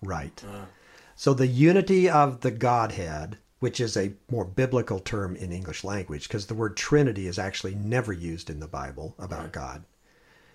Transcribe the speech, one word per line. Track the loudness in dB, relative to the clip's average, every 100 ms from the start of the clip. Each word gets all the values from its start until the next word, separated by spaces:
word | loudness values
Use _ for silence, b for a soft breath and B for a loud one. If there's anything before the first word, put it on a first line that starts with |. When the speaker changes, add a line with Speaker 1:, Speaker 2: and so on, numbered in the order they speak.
Speaker 1:
Right. | -6 -6 -6 -12 -14
Speaker 2:
Uh. | -14 -14 B B B B -2
Speaker 1:
So | 2
the | 4 4
unity | 8 8 8 6 6 6
of | 6 4 2
the | -2
Godhead, | 0 2 4 2 -2 -6 -6 -8 -12 _ _
which | -4 -2
is | -2 0
a | -2 -4 -6
more | -4
biblical | -2 0 2 2 0 -4
term | -4 -4 -4
in | -6 -6
English | -8 -8 -8
language, | -6 -6 -6 -8 -6
'cause | -8 -6
the |
word | -4 -2 -2
Trinity | 2 4 4 2 -4
is | -4
actually | -4 -4 -6
never | -6 -2 0 0
used | -4 -6 -8 -8
in | -10
the | -10
Bible | -8 -8 -10 -12 -12
about | -10 -10
Speaker 2:
Right. | -10
Speaker 1:
God. | -10 -10 -12 -18 _ b b b b b